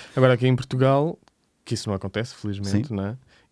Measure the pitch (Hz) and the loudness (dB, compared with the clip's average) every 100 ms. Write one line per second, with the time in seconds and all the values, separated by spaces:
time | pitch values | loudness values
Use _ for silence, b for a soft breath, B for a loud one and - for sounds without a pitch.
0 | - - 127 120 127 127 - 127 131 139 | -6 2 4 6 4 2 0 0 2 4
1 | 156 - _ _ _ _ - 107 110 98 | 0 -4 _ _ _ _ -8 -6 -4 -4
2 | 98 104 120 - 107 101 101 104 - 101 | -4 -6 -6 -8 -8 -6 -2 -2 0 -4
3 | 98 123 _ b b | -6 -8 _ b b